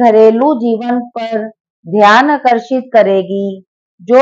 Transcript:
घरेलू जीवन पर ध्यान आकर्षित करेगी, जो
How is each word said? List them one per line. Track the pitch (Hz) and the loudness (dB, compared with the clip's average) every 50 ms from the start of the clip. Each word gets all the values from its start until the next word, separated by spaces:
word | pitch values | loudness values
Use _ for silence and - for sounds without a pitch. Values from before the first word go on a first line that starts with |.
घरेलू | 240 233 214 220 220 220 226 233 269 302 302 | 0 2 4 4 4 4 4 2 0 -2 -2
जीवन | 226 233 233 226 214 240 240 247 247 240 247 | -2 -2 -4 -4 -4 -4 -6 -6 -6 -6 -8
पर | - 233 226 226 226 214 220 220 _ _ _ _ _ _ - | -12 -12 -10 -8 -8 -8 -8 -10 _ _ _ _ _ _ -12
ध्यान | 165 185 214 208 208 214 240 269 302 | -6 0 2 4 4 4 4 2 0
आकर्षित | 294 277 285 254 240 226 226 - 262 254 254 - | -2 0 0 0 -2 -2 -4 -4 -6 -6 -4 0
करेगी, | - 220 196 196 196 190 185 175 196 196 196 196 190 190 _ _ _ _ _ _ _ _ | 0 2 2 2 0 -2 -2 -4 -6 -6 -6 -8 -10 -12 _ _ _ _ _ _ _ _
जो | 175 190 240 262 | -4 0 2 4